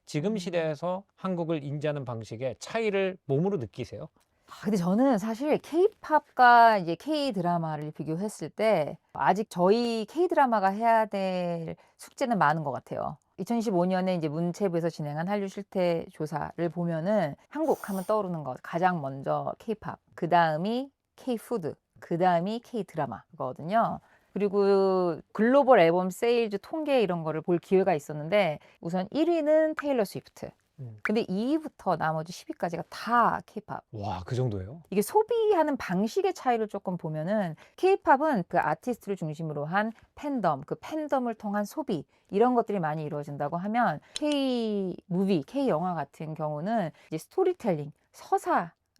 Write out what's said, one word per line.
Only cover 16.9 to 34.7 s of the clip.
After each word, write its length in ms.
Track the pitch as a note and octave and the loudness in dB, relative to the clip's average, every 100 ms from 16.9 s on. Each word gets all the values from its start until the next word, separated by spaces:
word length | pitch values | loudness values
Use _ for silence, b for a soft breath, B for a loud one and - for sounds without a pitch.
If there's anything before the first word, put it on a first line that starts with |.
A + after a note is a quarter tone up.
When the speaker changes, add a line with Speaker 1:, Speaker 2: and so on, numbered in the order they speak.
| D#3+ F3 G#3+ D#3 C#3+ b | -2 0 2 0 -4 b
Speaker 2:
한국 400 | D4 D#4 B3 - | -2 0 0 -2
하면 140 | F#3+ F#3 | -4 0
떠오르는 380 | G#3+ F#3+ E3 | 0 0 -4
것, 160 | C#3 B2+ | -6 -10
가장 400 | - E3+ F#3 F3+ | -6 0 0 0
먼저 540 | C3+ C3+ C#3+ D3 C#3 - | -4 -6 -4 -2 -2 -6
케이팝, 400 | - G#3+ - - _ | -8 -8 -8 -12 _
그다음이 800 | - E3+ F3 E3 D#3 G3 A#3+ C#4 _ _ - | -8 2 4 4 2 -2 -4 -6 _ _ -12
K푸드, 580 | - A3+ - A#3 D3+ - _ _ | -6 -6 -4 -6 -4 -8 _ _
그다음이 600 | - E3+ F#3 F3 F#3 A3+ | -6 0 2 2 0 -4
K드라마거든요. 1400 | - A#3+ F#3 E3 C#3 G2 - - C3 C3 E3 G#3+ G3 D#2+ b b b | -6 -8 -6 -6 -6 -8 -14 -8 -8 -8 -2 0 0 -4 b b b
그리고 840 | G3 G3+ G3+ G3 G3 F#3+ F#3 F3+ D#3+ - | -4 -2 2 4 4 4 2 0 -2 -6
글로벌 460 | - A3 C#4 B3+ A#3 | 0 4 6 8 8
앨범 320 | E3 F3 F#3 | 8 6 0
세일즈 480 | F3+ A#3+ A#3+ A3+ G3 | 0 0 2 0 -2
통계 400 | - D#4+ D4+ C4+ | -6 -6 0 2
이런 220 | F#3+ F3 | 2 0
거를 180 | D#3 D#3 | -4 -4
볼 160 | D#3 E3+ | 0 -2
기회가 380 | - F#3+ F#3+ D#3 | 2 2 4 0
있었는데, 640 | - D3+ D#3 G#3 F3+ C#3+ b b | -2 -8 0 2 2 -2 b b
우선 260 | E3+ F#3 F#3 | -6 -4 -2
일 200 | C4+ D#4+ | 0 0
위는 440 | E4+ D4 D#4 D#4 | 2 4 4 4
테일러 320 | D#4 C#4+ C4 G3 | 0 -2 0 0
스위프트. 460 | - - - - - _ - | -4 -14 -16 -16 -16 _ -16
Speaker 1:
음. 200 | B2 G#2+ | -16 -8
Speaker 2:
근데 240 | - A3 - | -2 0 0
이 260 | F#3 A#3+ | -2 0
위부터 420 | D#4+ D#4 - G3 E3 | -2 -4 -6 -2 0
나머지 360 | D#3+ D#3+ D#3+ | 0 -2 -6
십 160 | - - | -12 -14
위까지가 360 | D#4 F3 E3+ - | -8 -6 -6 -10
다 540 | - - A#3+ G3+ E3 - | -10 0 2 2 0 -6
케이팝. 340 | - - - - | -16 -12 -12 -12
Speaker 1:
와, 280 | A2 G2+ F#2 F2+ | -10 -6 -6 -4
그 80 | B2 | -2
정도예요? 480 | B2+ G2+ F#2+ | -2 -4 -8